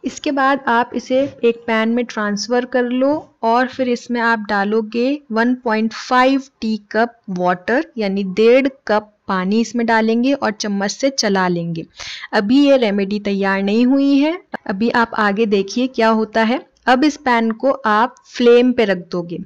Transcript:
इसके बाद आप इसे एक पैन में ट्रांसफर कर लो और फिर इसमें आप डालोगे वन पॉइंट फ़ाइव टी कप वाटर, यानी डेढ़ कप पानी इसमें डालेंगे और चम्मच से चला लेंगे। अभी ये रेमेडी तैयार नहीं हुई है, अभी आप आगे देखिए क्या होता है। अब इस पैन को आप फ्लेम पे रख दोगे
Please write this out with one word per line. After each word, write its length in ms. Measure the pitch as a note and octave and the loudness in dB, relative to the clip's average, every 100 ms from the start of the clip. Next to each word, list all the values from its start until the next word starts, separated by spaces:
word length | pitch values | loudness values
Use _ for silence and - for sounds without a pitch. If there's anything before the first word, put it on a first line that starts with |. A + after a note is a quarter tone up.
इसके 260 | - - - | -10 -8 -6
बाद 280 | C#4 C4+ C#4 C4+ | -2 0 0 0
आप 220 | A#3 A#3+ | 0 0
इसे 260 | B3 - B3+ C#4 - | -6 -2 0 0 0
एक 120 | A#3 A#3 - | -2 -2 -2
पैन 220 | A3 A3 | -2 0
में 160 | A#3 | 0
ट्रांसफर 600 | A#3+ - G#3 G#3 G#3 B3 B3+ | -2 -4 -4 -4 -2 -2 -2
कर 180 | B3+ | -2
लो 280 | B3 B3 C4+ D#4 D#4+ _ | -2 0 0 0 -6 _
और 220 | A3+ A#3 B3+ | 0 0 0
फिर 200 | - B3+ | -2 -2
इसमें 320 | A#3+ - A#3+ | -2 -4 -2
आप 240 | A#3 A3+ G#3 | 0 -2 -2
डालोगे 720 | G#3 G3 A3 G#3+ A3+ B3 D4 _ | -2 0 -2 -2 -2 -2 -2 _
वन 220 | A3 A#3 B3+ | 0 0 0
पॉइंट 360 | A#3+ G#3+ A3 | -2 0 -2
फ़ाइव 480 | - - B3+ B3+ C4+ C4+ _ | -4 -2 2 4 2 -2 _
टी 160 | A3+ G#3+ _ | -6 -6 _
कप 280 | G#3+ A#3+ - - | -2 -2 -4 -8
वाटर, 540 | F#3 F3+ F3+ F3+ A#3+ D#4 - | -2 0 -2 -2 -2 -2 -6
यानी 260 | G#3 G3 | -4 -2
डेढ़ 440 | G3 F#3 A3+ B3 C4+ - - | -4 2 4 6 2 -4 -2
कप 260 | G#3+ G#3 _ - | -2 -2 _ -6
पानी 320 | F#3+ F#3 G#3+ | -4 0 0
इसमें 240 | A3+ A#3+ A3+ | 0 -2 0
डालेंगे 460 | A3+ A3 A3+ B3 | 2 2 0 0
और 180 | C#4 G#3+ | 0 -2
चम्मच 380 | G#3+ G#3+ G3 G3 | -4 -6 -4 -4
से 180 | - C4+ | -2 -4
चला 360 | C4+ A#3 F#3+ F#3 | -2 -2 0 0
लेंगे। 360 | F3 E3+ E3 D#3+ _ - - - | -2 -4 -8 -10 _ -16 -16 -4
अभी 260 | A3 G#3 C4 | -2 2 4
ये 180 | C#4+ C4+ | 6 4
रेमेडी 420 | A3+ G3+ G3 G#3 | 2 0 -2 -2
तैयार 420 | G#3 G3 G3 G3 | -4 -2 0 0
नहीं 220 | G3 G#3+ B3 | 0 2 2
हुई 320 | C#4 C#4 C#4 | 4 2 2
है, 200 | D4 F4 _ - - | 2 -2 _ -14 -8
अभी 240 | G3 A#3 | -2 0
आप 220 | A#3+ A#3 - | 0 -2 0
आगे 300 | G#3 G3 A3+ | -2 0 0
देखिए 400 | G3+ G3 - B3+ | 0 -2 -2 -4
क्या 200 | B3+ A3 | 0 2
होता 320 | A3 A3 A3 | 2 0 0
है। 160 | A3 C4 - _ - | 0 -2 -6 _ 0
अब 180 | B3+ | 2
इस 120 | D4+ D4 | 2 0
पैन 320 | - A#3+ A3+ | 0 0 0
को 180 | A3 C4 - A3 | -2 -2 -2 0
आप 280 | G#3 A3+ - _ | 0 0 -4 _
फ्लेम 440 | - A#3+ A#3+ B3+ | 0 6 6 6
पे 120 | B3 | 2
रख 140 | G#3+ F3+ F3+ | 0 0 -4
दोगे 280 | F#3 E3+ E3+ | -8 -8 -10